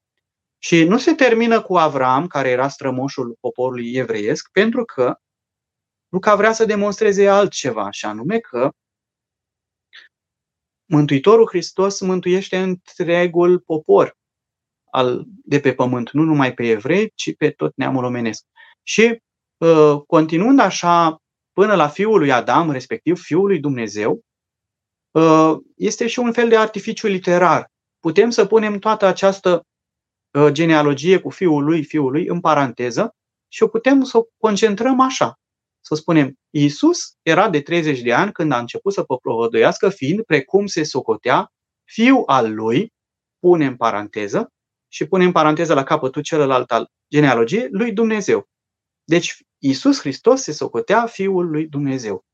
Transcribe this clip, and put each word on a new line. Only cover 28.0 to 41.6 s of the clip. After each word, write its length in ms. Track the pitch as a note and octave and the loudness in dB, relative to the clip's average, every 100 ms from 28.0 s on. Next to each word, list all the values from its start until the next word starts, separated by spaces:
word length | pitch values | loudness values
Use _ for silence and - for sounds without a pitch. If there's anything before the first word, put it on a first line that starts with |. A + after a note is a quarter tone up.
| E3 E3 A#3 | -2 2 2
să 160 | A#3 G3 | 2 2
punem 340 | A3 G#3+ G3+ | 2 0 -2
toată 260 | A3 G#3+ F#3+ | -2 0 0
această, 600 | F3+ G3 G3 F#3 F3 - _ _ _ _ _ _ | 2 0 0 0 -2 -2 _ _ _ _ _ _
uh, 160 | C#3+ D3 | 2 2
genealogie 680 | C#3 E3+ D#3 D3 C3+ E3 F#3 | 4 2 4 2 0 2 0
cu 100 | D3 | 0
fiul 340 | - F3+ D3 | -2 0 2
lui, 200 | C#3+ E3 | 2 -2
fiul 280 | C#3+ D#3 C3+ | -2 -2 -2
lui, 140 | C#3+ F3+ | -2 -4
în 140 | F3 | -2
paranteză 760 | E3+ D3 C3+ A#2+ B2 A#2+ A3 - _ _ _ | 0 0 0 -4 -6 -4 -6 -8 _ _ _
și 160 | - | -2
o 40 | A3 | -2
putem 360 | A3+ C4 C#4 | 0 2 2
să 140 | B3+ A#3 | 2 0
o 60 | A#3 _ | -2 _
concentrăm 640 | A3 G3 G#3+ G3+ B3+ B3+ | -2 0 0 0 0 2
așa. 400 | C4 - A#2+ - _ _ _ _ - | 0 0 -4 -4 _ _ _ _ -8
Să 100 | D#3 | -6
spunem, 380 | - D#3+ C3+ - _ | 0 0 0 -4 _
„Iisus 640 | D3+ C#3+ C#3+ D4+ F4 - _ | -2 -2 2 0 0 -4 _
era 280 | D#3+ E3 G#3+ | 0 2 2
de 120 | D3 | 0
treizeci 400 | C#3+ E3+ D#3 C3 | -2 -2 -2 -2
de 120 | A#2+ | 0
ani 180 | B2 G3+ | 0 0
când 200 | - D#3 | -2 -2
a 80 | A#2+ | -2
început 340 | A#2+ - G3 | -4 -8 -6
să 100 | G3 | -6
propovăduiască, 840 | - C3 C3+ A#2 A#2 A#2 C3+ E3+ - | -6 -6 -4 -2 -2 2 2 2 -2
fiind, 340 | - C3+ G3+ | -2 -4 -4
precum 420 | - D3 - G2 G2+ | -2 -2 0 -2 -2
se 180 | E3+ | -4
socotea, 680 | D3+ C3+ - G#2+ A#2+ D3+ A3+ _ | -4 -4 -4 -4 0 0 -2 _